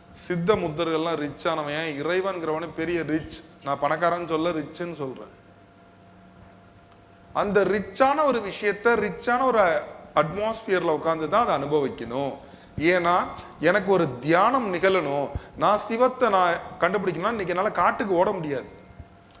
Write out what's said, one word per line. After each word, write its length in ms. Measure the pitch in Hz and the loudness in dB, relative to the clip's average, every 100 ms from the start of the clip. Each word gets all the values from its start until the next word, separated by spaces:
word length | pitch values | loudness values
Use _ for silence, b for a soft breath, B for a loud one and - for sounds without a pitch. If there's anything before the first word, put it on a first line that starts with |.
| - | -20
சித்த 440 | - - 175 175 208 | -12 -4 -2 2 0
முத்தர்கள்லாம் 600 | 170 151 165 160 165 156 | 0 -2 -2 0 0 -2
ரிச்சானவன். 720 | 147 - 175 160 147 151 165 | -4 -4 -2 -2 -2 -4 -4
ஏன் 200 | 139 151 | -4 -2
இறைவன்கிறவனே 640 | 185 190 180 160 156 165 165 | -2 -2 -4 -4 -4 -6 -6
பெரிய 280 | 160 170 | -4 -2
ரிச். 400 | 151 156 - - - - | -2 -4 -4 -10 -12 -12
நான் 160 | 139 139 | -6 -2
பணக்காரன்னு 480 | 147 160 170 175 165 | 0 2 0 0 -2
சொல்ல, 220 | 160 170 | -2 -2
ரிச்சுன்னு 460 | 156 143 - 175 151 | -2 -6 -8 -10 -8
சொல்றேன். 440 | 135 110 107 - - - - - - - - - - - - - - - - - - - - | -8 -10 -16 -20 -20 -20 -20 -20 -20 -20 -20 -20 -20 -20 -20 -20 -20 -20 -20 -20 -20 -20 -6
அந்த 320 | 147 190 202 185 | -2 2 2 2
ரிச்சான 580 | 208 190 - 262 285 | 0 -2 2 2 4
ஒரு 180 | 294 247 | 2 0
விஷயத்தை, 520 | 202 170 208 202 233 | -4 -2 -2 0 2
ரிச்சான 520 | 226 208 - - 247 262 | 2 0 -4 -2 2 2
ஒரு 360 | 233 180 151 - - - 156 | 4 4 2 -4 -12 -2 0
அட்மாஸ்பியர்ல 680 | 156 185 214 220 - 180 | 0 -2 -4 -4 0 0
உட்கார்ந்து 480 | 165 151 160 160 156 | 2 0 0 -2 0
தான் 180 | 202 233 | 2 2
அதை 80 | 151 | 0
அனுபவிக்கணும். 840 | 139 151 131 - 113 123 139 113 B B B - | 0 0 0 -4 -6 -4 -4 -6 B B B -2
ஏன்னா 440 | 156 180 170 180 - B B - | 2 4 4 2 0 B B -2
எனக்கு 320 | 156 202 190 | 2 2 4
ஒரு 280 | 190 156 120 | 2 2 -2
தியானம் 540 | 143 165 220 269 220 | 2 4 4 2 0
நிகழணும், 560 | 175 190 185 147 143 131 B B - | 0 2 2 2 -2 -4 B B 0
நான் 200 | 165 208 | 2 2
சிவத்தை 520 | 208 233 254 254 233 | 0 2 2 4 2
நான் 240 | 190 180 170 - - | 4 4 0 -4 0
கண்டுபிடிக்கணும்னா 360 | 170 202 185 160 | 2 2 -2 -2
இன்னைக்கு 320 | 196 233 180 | -2 -2 -2
என்னால 240 | 180 208 | -2 0
காட்டுக்கு 420 | 180 185 214 220 | 2 2 2 0
ஓட 180 | 170 190 | 2 2
முடியாது. 340 | 196 151 131 101 - - - - - - B | 0 -4 -6 -6 -14 -20 -20 -20 -20 -20 B